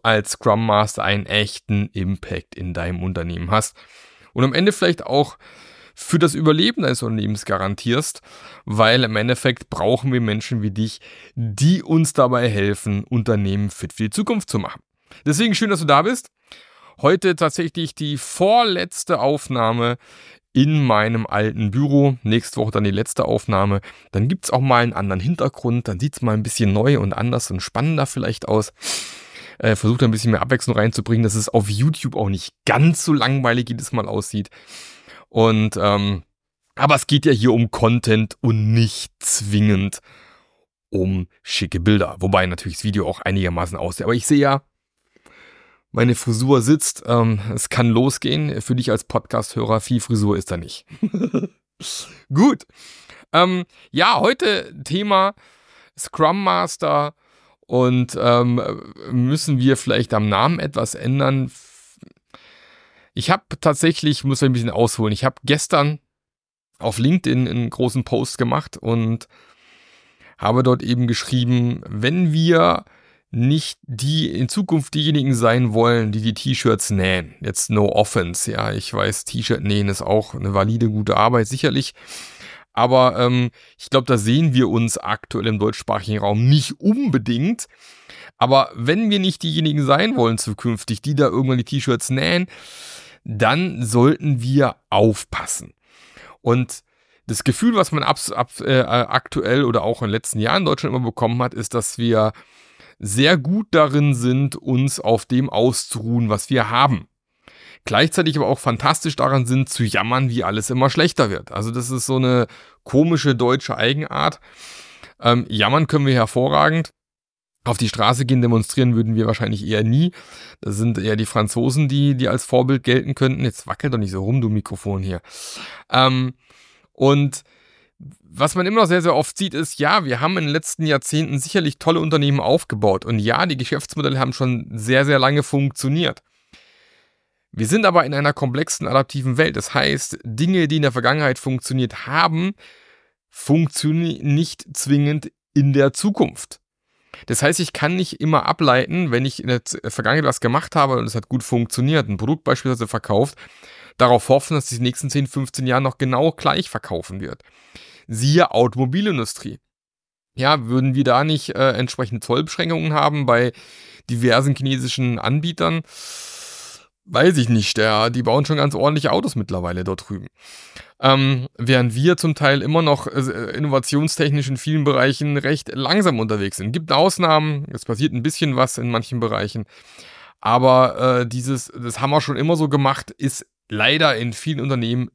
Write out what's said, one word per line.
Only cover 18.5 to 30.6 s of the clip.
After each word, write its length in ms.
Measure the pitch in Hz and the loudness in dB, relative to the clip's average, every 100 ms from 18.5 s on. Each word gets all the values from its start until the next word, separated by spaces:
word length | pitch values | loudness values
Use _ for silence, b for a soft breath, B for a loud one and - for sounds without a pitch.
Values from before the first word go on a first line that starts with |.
| 240 226 180 180 - - 160 | 4 2 -2 -6 -8 -4 0
Aufnahme 800 | 135 147 - 127 113 120 120 120 B B B B _ | 0 0 -2 -2 0 0 0 -2 B B B B _
in 280 | 131 143 151 | 2 4 4
meinem 440 | 131 104 110 113 110 | 4 4 2 0 -2
alten 440 | 104 110 110 104 | -2 -2 -2 -2
Büro. 460 | 117 143 143 139 127 | 0 2 4 4 2
Nächste 400 | 107 113 - 120 | 0 0 0 -4
Woche 80 | 110 | -2
dann 140 | 110 | 0
die 60 | 104 | 0
letzte 360 | 95 - - - | 0 -2 -2 0
Aufnahme. 560 | 117 - 95 101 98 - B B | 0 0 0 2 0 -4 B B
Dann 180 | 95 127 | -2 0
gibt's 200 | 185 - | -2 -2
auch 140 | 131 | 0
mal 200 | 135 120 | 4 4
einen 120 | 120 | 2
anderen 260 | - 98 92 | -2 -2 -2
Hintergrund. 680 | 113 175 127 - 120 120 117 | -2 0 -2 -2 -2 -2 -2
Dann 140 | 92 | -4
sieht's 220 | 143 - | -6 -2
mal 100 | 120 | -2
ein 100 | 107 | 0
bisschen 300 | 104 - 104 | -2 0 2
neu 260 | 101 127 135 | 2 2 2
und 140 | 98 | 0
anders 380 | - 120 117 - | -2 -2 -2 -4
und 100 | 95 | -6
spannender 460 | - 107 151 156 135 | -6 -2 -2 0 -2
vielleicht 420 | 135 - 110 - | -4 -6 -6 -2
aus. 240 | 107 - - B B B B B B B B | -2 -2 -6 B B B B B B B B
Äh, 160 | 113 107 | 0 2
versucht 260 | 107 123 | 2 2
ein 80 | 123 | 2
bisschen 220 | 110 117 | 2 0
mehr 100 | 107 | 0
Abwechslung 340 | 123 127 | 0 -2